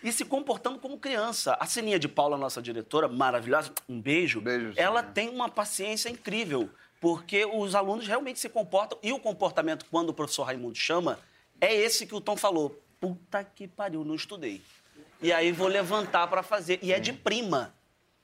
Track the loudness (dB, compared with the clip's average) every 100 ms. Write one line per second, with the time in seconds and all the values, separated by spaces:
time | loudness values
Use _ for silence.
0 | -4 -4 -2 -2 -2 -2 -4 -6 -10 -8
1 | -4 -2 -2 -2 0 0 0 -2 2 2
2 | 2 2 2 2 -2 -4 -6 -6 -2 2
3 | 2 4 4 2 2 2 2 -6 -8 -6
4 | 2 2 2 0 0 0 0 2 2 2
5 | 0 -2 -4 -2 -4 -2 -2 -2 -4 -4
6 | -4 -6 -4 -4 0 0 -2 -6 -20 _
7 | 0 0 0 2 2 0 0 2 2 0
8 | -2 -2 -2 -6 -4 -4 0 2 0 -2
9 | -4 -2 -2 0 0 2 0 -2 -2 0
10 | 0 0 -2 -2 -2 -4 -6 -4 0 2
11 | 2 -2 -6 _ _ 2 4 4 4 2
12 | -2 -6 -4 0 2 2 0 -4 -20 _
13 | -6 -6 -6 -6 -6 -12 -14 -8 -6 -4
14 | -4 -6 -8 -8 -8 -8 -14 -20 _ -20
15 | -20 -4 2 4 2 2 2 2 2 0
16 | 2 2 2 0 0 -2 0 -2 2 0
17 | 0 -4 -2 0 0 -2 -2 -10 _ _
18 | _ _